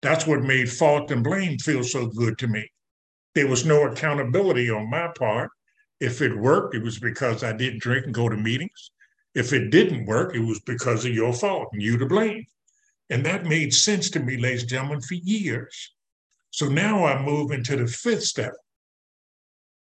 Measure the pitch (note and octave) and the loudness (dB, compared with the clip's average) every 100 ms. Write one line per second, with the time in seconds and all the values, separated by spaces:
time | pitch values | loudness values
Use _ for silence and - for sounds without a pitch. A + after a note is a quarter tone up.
0 | C3+ D#3 D#3+ D3 B2+ C3 A#2+ - D#3+ D3 | 2 0 2 0 2 2 2 2 4 4
1 | D3 C3 A#2 G3 F#3 C3 - C3 B2 C3+ | 2 0 0 0 -2 -2 0 0 0 -2
2 | A#2 A2 A#2 A2+ B2 G#2+ G#2+ _ _ _ | -4 0 -2 0 -2 -4 -6 _ _ _
3 | _ _ _ - C#3 B2 D#3+ D3+ D3 A#2+ | _ _ _ 0 2 2 6 6 4 0
4 | D#3 C#3+ B2 C3 F#3+ B2 A#2+ G#2+ A2 C#3+ | -2 0 0 2 4 2 2 -2 -2 -4
5 | E3+ E3+ A#2+ A2 D3 _ _ _ _ _ | -4 -2 -2 0 -4 _ _ _ _ _
6 | B2 A#2+ C3+ G#2 A#2 F3 G#3 A#2+ A2+ G2 | -4 0 -2 2 4 4 2 -4 -6 -4
7 | A#2+ - B2+ A2 B2 A2 B2+ A#2 A#2+ C3 | -6 -2 -2 -2 -4 -4 -4 -4 -2 -2
8 | B2+ A2+ A#2 G#2+ A2+ B2 F3 - - _ | -2 -2 0 0 -2 -2 -4 -12 -20 _
9 | _ _ _ C#3+ B2 C3+ A2+ D3+ G#3 D3+ | _ _ _ -4 0 0 6 6 6 2
10 | G2+ A2 F#3 A#2+ A2+ G#2+ - A#2+ B2 A2+ | 0 0 0 -2 -2 -2 -6 -4 0 0
11 | B2 A2+ A#2 B2 G3+ F#3 - G#2+ G#2 A#2 | 0 0 0 0 -2 -2 -4 -4 0 0
12 | C3+ G3 A3 - - _ _ _ _ _ | 2 2 2 -2 -12 _ _ _ _ _
13 | _ B2 D3 F#3+ F3 D#3+ C3+ - - G3+ | _ -2 0 -2 0 0 2 2 2 0
14 | - E3 B2+ C3 B2 B2+ A#2 B2+ C3+ D3 | 0 -2 -4 -2 -2 -2 -4 -4 -4 -6
15 | - F3+ F3 G#3+ F3+ A#2 - - - _ | -6 -8 -2 -2 -2 -6 -8 -16 -18 _
16 | _ _ _ _ _ - C#3+ C#3 G3+ G#3+ | _ _ _ _ _ -4 0 2 2 2
17 | D#3+ C3+ C#3 D3 D3 C#3+ A#2+ C#3 A#2+ - | 2 2 0 -2 -2 -4 -2 -2 -2 -2
18 | A#3+ A3 - - G#2 - _ _ _ _ | -2 0 -2 -4 -6 -8 _ _ _ _
19 | _ _ _ _ _ _ _ _ _ | _ _ _ _ _ _ _ _ _